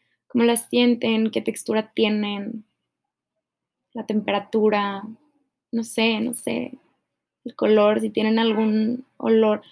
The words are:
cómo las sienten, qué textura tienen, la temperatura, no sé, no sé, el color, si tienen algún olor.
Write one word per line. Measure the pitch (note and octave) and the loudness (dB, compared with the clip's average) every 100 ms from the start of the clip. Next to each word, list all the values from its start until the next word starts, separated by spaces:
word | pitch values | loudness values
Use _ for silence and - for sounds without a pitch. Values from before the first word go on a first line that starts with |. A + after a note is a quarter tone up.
| _ _ _ | _ _ _
cómo | A#3+ | 0
las | A#3 A3+ - | 2 2 0
sienten, | A#3+ B3 A#3 A3+ A3 A3 | 2 2 2 0 0 0
qué | A3+ | -2
textura | A3 A3 - G#3+ G#3+ | -4 -6 -2 -4 -4
tienen, | - G#3+ G#3+ G#3 G3+ G3+ A3+ - _ _ _ _ _ _ _ _ _ _ _ _ | -2 0 0 -4 -6 -10 -12 -16 _ _ _ _ _ _ _ _ _ _ _ _
la | A#3 - | -14 -4
temperatura, | G#3+ G#3 G3+ G3 A3 G#3+ G#3 G3+ G3 G#3+ A3+ _ _ _ _ - | -2 0 -2 -2 2 2 2 -2 -6 -12 -18 _ _ _ _ -10
no | A#3 | -8
sé, | A3+ - A3+ G#3+ | -4 0 0 0
no | A#3+ | 0
sé, | A#3+ A#3 A#3 B3 - _ _ _ _ _ _ | 2 2 0 -8 -14 _ _ _ _ _ _
el | A#3 - | -16 -2
color, | G#3+ G#3+ G#3 A3 | 2 4 4 2
si | A3 | -2
tienen | A3 A3 A3+ | -2 0 2
algún | A3+ G#3+ A3 A3 A3 B3 - - | 0 0 0 0 -2 -4 -10 -8
olor. | A3+ A3 G#3+ G#3+ - | 0 2 2 0 -6